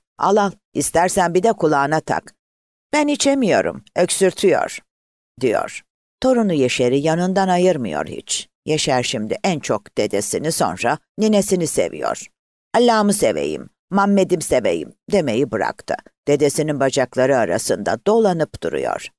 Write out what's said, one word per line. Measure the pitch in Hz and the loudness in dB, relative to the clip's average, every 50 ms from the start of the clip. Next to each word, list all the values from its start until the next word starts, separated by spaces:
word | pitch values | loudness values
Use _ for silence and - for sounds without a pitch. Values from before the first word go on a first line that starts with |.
| _ _ _ - | _ _ _ -2
"Al | - 180 196 | 0 2 2
al, | 214 202 190 - _ _ _ - | 2 2 0 -4 _ _ _ -6
istersen | - 139 - - 160 180 185 - 196 180 170 170 | -4 -4 0 0 2 2 2 2 0 0 2 2
bir | 185 | 2
de | 185 226 | 2 2
kulağına | 214 - 175 156 151 139 139 143 156 160 | 2 2 2 2 2 2 0 0 0 -2
tak." | - - 120 - - - - _ _ _ _ _ _ _ _ _ _ _ | -2 -2 -4 -4 -6 -10 -20 _ _ _ _ _ _ _ _ _ _ _
"Ben | - 302 294 294 | -2 0 0 0
içemiyorum, | 294 - - 277 277 277 247 185 135 101 78 85 73 67 - _ - | 0 0 2 2 2 2 2 2 2 2 0 -2 -4 -8 -12 _ -2
öksürtüyor." | - 175 165 - - 196 185 - - - 190 147 - - - - - - _ _ _ _ _ _ _ _ _ _ - | -2 0 0 0 2 0 0 2 2 2 2 2 2 0 -4 -8 -12 -18 _ _ _ _ _ _ _ _ _ _ -2
diyor. | 127 120 101 - - - - - - _ _ _ _ _ _ - | -2 0 0 0 -2 -6 -10 -14 -18 _ _ _ _ _ _ -2
Torunu | - 262 262 233 220 196 | 0 2 2 2 2 2
Yeşer'i | 165 143 127 123 - - 127 123 131 143 | 2 2 2 2 2 2 2 2 2 2
yanından | 143 160 160 170 180 185 185 196 190 185 | 2 0 0 0 0 0 0 0 2 2
ayırmıyor | 180 175 180 185 170 143 117 92 76 73 78 | 2 2 4 2 2 0 -2 -4 -4 -4 -6
hiç. | 80 - - - - - - - _ _ _ - | -6 -10 -12 -10 -8 -8 -8 -8 _ _ _ -4
Yeşer | - 156 151 - 156 131 123 | -4 -2 -2 0 0 0 0
şimdi | 123 - - 113 107 107 113 - - | 0 -2 -4 -6 -4 -6 -6 -2 -2
en | 165 170 139 | -2 -2 -2
çok | - - 117 104 - - - - | -2 -4 -4 -4 -4 -6 -4 -2
dedesini, | 107 98 - 98 101 - - 85 143 160 | -2 0 0 -2 -2 -2 -4 -4 -2 -2
sonra | 160 - 139 92 87 92 113 117 147 - _ _ - - | -2 -2 -2 -2 -2 -2 -2 -2 -2 -4 _ _ -6 -2
ninesini | 214 220 214 202 196 - 196 180 165 | 0 2 2 2 2 2 0 -2 -2
seviyor. | - - - 90 - - - 62 52 - - - - _ _ _ _ _ _ _ _ - | -2 -2 -2 -2 -2 -4 -6 -6 -6 -6 -6 -10 -18 _ _ _ _ _ _ _ _ 0
"Allah'ımı | 233 247 240 226 220 208 208 | 2 4 4 4 4 2 2
seveyim, | 202 - 151 117 90 73 71 78 78 67 - - _ _ _ - | 2 2 2 0 0 0 -4 -4 -6 -8 -10 -16 _ _ _ -4
Muhammed'im | 180 202 196 202 202 196 185 143 180 165 | -2 0 2 2 2 2 0 0 0 -2
seveyim." | - - 143 127 101 95 85 82 76 - - _ _ - | -2 0 0 0 0 0 -2 -2 -4 -10 -16 _ _ -2
demeyi | 202 196 156 135 107 120 143 127 | 0 0 0 0 0 0 0 0
bıraktı. | 113 101 78 57 - - - - - - - _ _ _ - - | -2 -2 -2 -4 -6 -8 -8 -8 -8 -8 -10 _ _ _ -2 0
Dedesinin | 147 139 151 143 - - 151 156 147 131 | 2 2 2 2 2 0 -2 -2 -2 0
bacakları | 135 135 - 143 127 - - 131 127 131 139 127 | 0 0 0 0 -2 -2 0 0 2 2 2 2
arasında | 110 85 90 110 - - 107 107 101 - 117 113 - | 2 0 -2 -2 -2 -2 -2 -2 -2 -4 -4 -2 0
dolanıp | 196 214 226 226 196 175 160 156 - - - | 2 2 2 2 2 0 0 -4 -4 -6 -8
duruyor. | - 82 73 69 64 57 50 - - - _ | -8 -6 -4 -4 -4 -4 -4 -6 -8 -14 _